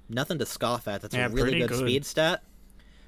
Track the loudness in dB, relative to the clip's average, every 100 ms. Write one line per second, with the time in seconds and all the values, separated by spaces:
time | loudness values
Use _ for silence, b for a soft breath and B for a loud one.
0 | -8 -4 -2 -2 -4 -2 -2 -2 -4 -6
1 | -4 -2 0 2 2 2 2 0 2 0
2 | 0 2 2 2 -6 -20 -20 -20 b b